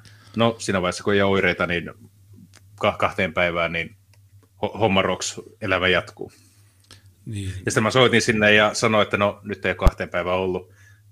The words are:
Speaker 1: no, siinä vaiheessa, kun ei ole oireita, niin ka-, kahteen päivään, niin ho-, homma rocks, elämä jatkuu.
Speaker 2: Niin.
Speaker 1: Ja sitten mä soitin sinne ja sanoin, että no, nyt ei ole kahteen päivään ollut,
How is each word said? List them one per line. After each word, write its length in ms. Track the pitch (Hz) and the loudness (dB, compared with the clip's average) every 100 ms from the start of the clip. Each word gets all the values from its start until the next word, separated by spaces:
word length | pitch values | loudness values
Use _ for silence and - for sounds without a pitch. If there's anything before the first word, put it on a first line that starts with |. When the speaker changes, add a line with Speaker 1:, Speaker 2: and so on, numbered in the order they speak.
| - - - 110 | -20 -20 -10 0
Speaker 1:
no, 200 | 117 113 | 0 0
siinä 240 | - 98 | -4 -2
vaiheessa, 220 | 90 - | -2 -2
kun 100 | - | 0
ei 80 | 101 | 2
ole 80 | 98 | 2
oireita, 360 | 98 90 87 90 | 2 0 0 -2
niin 240 | 85 82 - - _ - - - - - - | -4 -6 -14 -20 _ -20 -20 -20 -20 -20 -4
ka-, 160 | 104 - | -2 0
kahteen 340 | 98 - 92 | -2 -2 -4
päivään, 400 | 90 87 85 82 | 0 0 0 -4
niin 240 | 85 80 - _ _ _ - _ - | -4 -8 -12 _ _ _ -20 _ -10
ho-, 160 | 104 101 | -8 -2
homma 240 | 107 95 | 0 2
rocks, 380 | 95 92 - - - - | 0 -2 -6 -12 -16 -8
elämä 280 | 104 92 92 | -2 0 2
jatkuu. 440 | 87 - - - - _ _ _ _ _ - - _ - | 0 -2 -10 -18 -18 _ _ _ _ _ -20 -20 _ -12
Speaker 2:
Niin. 220 | 104 95 | -10 -8
Speaker 1:
Ja 60 | |
sitten 280 | 92 - 127 | -8 -4 0
mä 80 | 110 | 2
soitin 320 | 127 120 113 | 4 4 4
sinne 320 | 113 107 107 | 2 2 6
ja 200 | 107 107 | 6 4
sanoin, 280 | - 117 107 | 2 2 2
että 140 | 98 98 | 2 0
no, 240 | 101 - | 0 -2
nyt 220 | 104 98 | -10 -4
ei 60 | 95 | -4
ole 60 | 90 | -2
kahteen 320 | 95 - 90 | -4 -4 -6
päivään 280 | 90 87 92 | -4 -2 -2
ollut, 340 | 95 90 - - - - _ | -2 -6 -8 -20 -20 -20 _